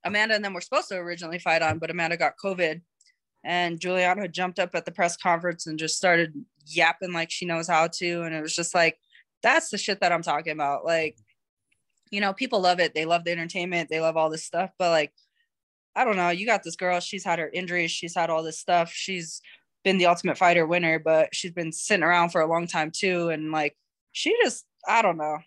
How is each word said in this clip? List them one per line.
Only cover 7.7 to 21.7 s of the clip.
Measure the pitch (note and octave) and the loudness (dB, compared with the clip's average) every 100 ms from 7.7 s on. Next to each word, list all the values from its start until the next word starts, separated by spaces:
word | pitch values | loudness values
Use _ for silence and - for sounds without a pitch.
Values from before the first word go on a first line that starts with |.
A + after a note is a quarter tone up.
| D#3+ E3 | 2 2
to. | - F3 E3+ | 0 -4 -4
And | E3 | -4
it | D#3+ | -6
was | D#3 | -6
just | - E3+ | -4 0
like, | F3+ E3 - _ _ _ _ | 2 2 2 _ _ _ _
that's | A3 D#4 - | 2 2 0
the | G3+ | -6
shit | - G3 | -4 0
that | F3+ | 0
I'm | E3+ | 0
talking | E3+ D3 D#3+ | 0 -2 -4
about. | D#3 C#3+ C#3+ | -4 -2 -2
Like, | D#3+ E3 D#3 D3+ _ _ _ _ _ _ _ _ _ | 0 0 -2 -8 _ _ _ _ _ _ _ _ _
you | G3+ | -2
know, | G3+ | -2
people | G3 C4 A3 | -2 -2 2
love | F3+ F3+ | 4 4
it. | E3 | 2
They | D#3 | 0
love | D#3+ E3+ | 0 0
the | E3+ | 0
entertainment. | E3+ E3 F#3+ F3+ F3 D#3+ | -4 -4 -6 -2 -2 -2
They | D#3+ | 0
love | D#3+ D#3+ | 0 2
all | D#3+ | 0
this | D#3+ | -2
stuff. | - E3+ F#3+ - | -6 -4 -4 -2
But, | F3+ | 2
like, | D#3+ D3 _ _ _ _ _ _ _ _ | 2 0 _ _ _ _ _ _ _ _
I | - | -2
don't | B3 | 0
know. | F#3+ F3 | 2 0
You | F3 | 0
got | A3 G3+ | 0 0
this | E3 | -2
girl. | - F3+ F3+ | -4 -2 -2
She's | - G3 | -4 -6
had | F#3+ E3+ | -2 -2
her | D#3 | -2
injuries. | F3+ F3+ F3 E3 | -6 -4 -2 -2
She's | - E3+ | -4 -6
had | F3 E3 | -2 0
all | D#3+ | -2
this | D#3+ D#3 | -4 -8
stuff. | - F3 E3+ | 2 2 2
She's | - - F#3 D#3+ - - - _ _ | -4 -6 -6 -8 -14 -18 -20 _ _
been | F#3+ F#3+ | 2 4
the | F3+ | 4
Ultimate | F3 F3+ C3+ | 4 0 4
Fighter | F3+ F3 | 4 4
winner, | D#3+ F3 E3 D#3+ | 2 2 2 0
but | D#3 D#3+ D3+ | 2 2 2
she's | - F#3 | -2 -6
been | F3 D#3+ | -6 -6